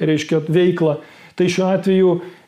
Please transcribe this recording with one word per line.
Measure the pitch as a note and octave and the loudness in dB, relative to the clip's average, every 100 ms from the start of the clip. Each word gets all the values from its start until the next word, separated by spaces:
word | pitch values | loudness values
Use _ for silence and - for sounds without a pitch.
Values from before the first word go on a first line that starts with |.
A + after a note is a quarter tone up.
reiškia, | D#3 D#3 - D#3+ D#3 | -2 0 0 -2 0
veiklą. | E3 F3 F3 D#3+ C#3+ - - - - | 2 2 2 0 -2 -8 -20 -10 -2
Tai | F3+ | -2
šiuo | F3+ F#3 | 0 0
atveju, | F#3+ F#3+ F#3+ F#3 F3 - - | 0 0 2 2 0 -4 -20